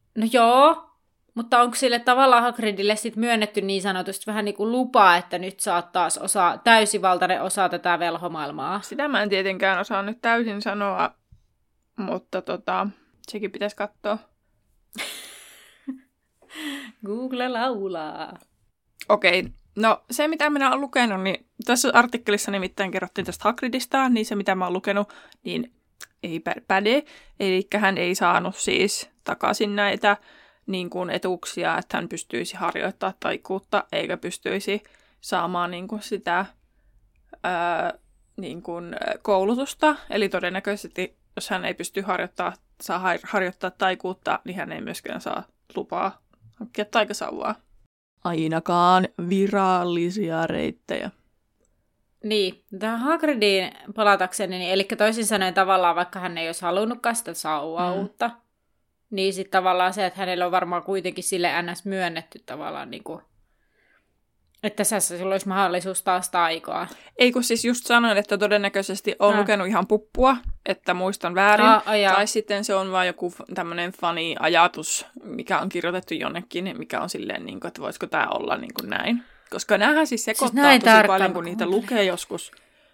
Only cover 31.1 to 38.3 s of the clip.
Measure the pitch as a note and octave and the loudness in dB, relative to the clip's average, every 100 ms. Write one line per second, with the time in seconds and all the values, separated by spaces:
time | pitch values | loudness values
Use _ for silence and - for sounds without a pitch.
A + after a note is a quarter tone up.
31.1 | F3+ F#3 F3 - - E3 E3 F#3+ - E3+ | -4 -4 -4 -6 -4 -2 -2 -4 -6 -6
32.1 | E3 - F#3+ F3 F3+ E3+ - F#3+ - F#3+ | -10 -8 -8 -8 -6 -6 -4 -6 -4 -6
33.1 | F#3 F#3+ - - F#3+ - G#3 - - E3 | -4 -6 -6 -6 -8 -4 -4 -2 -6 -4
34.1 | F3 E3+ - - F#3+ G3 G#3 - _ _ | -6 -8 -8 -6 -4 -4 -6 -6 _ _
35.1 | _ - F3+ E3+ F3+ F3 F3 F#3+ G#3+ - | _ -6 -2 -2 -2 -4 -6 -10 -10 -8
36.1 | G3 - F3 G3 _ _ _ _ _ _ | -6 -2 -2 -2 _ _ _ _ _ _
37.1 | _ _ - F3 F3 F3 E3 E3+ - _ | _ _ -10 -4 -2 -2 -2 -2 -6 _
38.1 | _ _ | _ _